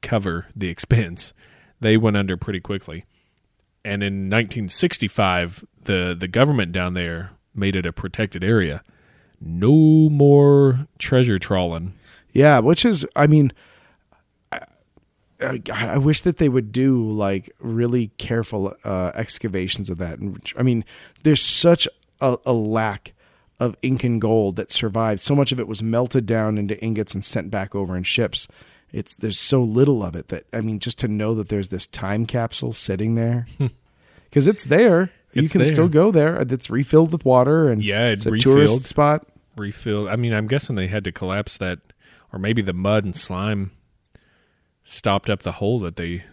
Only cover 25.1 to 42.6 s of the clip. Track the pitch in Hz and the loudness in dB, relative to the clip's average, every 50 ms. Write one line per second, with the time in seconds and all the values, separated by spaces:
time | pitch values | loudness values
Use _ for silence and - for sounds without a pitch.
25.1 | 107 98 - - 143 143 139 123 131 123 113 90 110 101 107 113 113 117 127 120 | -2 -4 -2 0 2 2 2 2 0 -6 -6 -8 -8 -6 -4 -2 0 0 -2 0
26.1 | - 135 113 104 117 113 110 107 107 107 104 98 107 - - 113 113 107 107 - | 0 -2 0 0 -2 -2 0 -2 -2 -2 -2 -4 -6 -6 -4 -4 -4 -4 -4 -6
27.1 | - 95 95 - - 113 82 92 107 101 95 101 - 101 98 87 92 90 92 - | -6 -8 -6 -6 -6 -6 -6 -6 -6 -6 -8 -6 -6 -6 -6 -4 -6 -6 -4 -4
28.1 | - - 117 - - - - - _ _ - _ _ _ _ _ - - 104 - | -2 -2 -2 -2 -4 -8 -10 -10 _ _ -20 _ _ _ _ _ -10 -10 -10 -10
29.1 | - _ - 110 98 - - - - 131 123 113 107 120 139 143 139 113 101 87 | -12 _ -8 -6 -6 -4 -2 0 2 2 2 2 2 2 4 4 2 0 -2 -6
30.1 | 78 85 71 _ - 82 - _ - 113 110 113 110 104 - 123 120 - - 113 | -8 -10 -10 _ -10 -12 -10 _ -8 -6 -4 -4 -6 -6 -6 -8 -8 -6 -4 -4
31.1 | 107 104 104 110 113 110 101 - 107 101 98 92 95 90 - - - - - 95 | -2 -2 -2 -2 -2 -4 -4 -4 -4 -6 -4 -6 -6 -8 -8 -8 -8 -10 -6 -4
32.1 | 101 107 117 113 - 123 117 113 - - 135 123 113 - - - 95 92 107 110 | -4 -4 -4 -2 -2 -4 -4 -4 -6 -8 -8 -8 -6 -6 -6 -6 -4 -4 -2 -2
33.1 | 113 117 113 117 120 120 120 - - - 143 123 - _ _ _ _ _ _ _ | -2 0 0 0 -2 -2 -4 -8 -6 -6 -6 -6 -6 _ _ _ _ _ _ _
34.1 | _ _ _ _ - 147 135 170 214 - - 131 143 180 233 233 175 165 185 180 | _ _ _ _ 0 2 2 2 2 0 0 2 4 4 6 6 6 4 2 0
35.1 | _ _ _ _ _ - 156 160 - - 123 147 156 143 160 180 151 151 175 214 | _ _ _ _ _ -2 -2 2 2 2 2 4 2 2 0 2 4 4 4 6
36.1 | 202 160 147 156 170 - - 123 127 127 - - - 123 139 - - 156 165 160 | 4 4 2 2 0 -2 -4 -4 -4 -6 -6 -4 -2 -2 -2 4 4 4 6 4
37.1 | 165 165 - 131 127 127 127 135 151 165 160 143 117 107 104 104 98 104 117 120 | 0 -2 2 4 4 4 4 4 4 2 4 2 2 0 0 -2 0 0 2 0
38.1 | 110 101 107 117 107 110 120 131 135 143 147 147 110 131 131 - - - 147 147 | 0 0 0 -2 0 2 4 6 8 8 8 6 4 2 -2 -4 0 2 2 2
39.1 | 151 156 - _ _ _ _ _ _ - 104 101 101 - - 117 104 104 104 92 | 2 0 -4 _ _ _ _ _ _ -10 -10 -10 -10 -8 -6 -4 -4 -4 -2 -4
40.1 | 101 117 120 117 113 107 107 107 131 143 - - 117 101 92 90 98 107 98 95 | -4 -2 -2 -2 -2 -2 -2 -2 -2 -4 -2 -4 -4 -4 -2 -2 -4 -4 -6 -6
41.1 | 85 - 98 92 95 101 104 - - - 95 90 90 - _ _ _ _ _ _ | -8 -8 -6 -4 -4 -4 -6 -8 -10 -8 -8 -8 -8 -8 _ _ _ _ _ _
42.1 | _ _ _ _ - 95 95 104 113 117 | _ _ _ _ -12 -8 -4 -2 0 0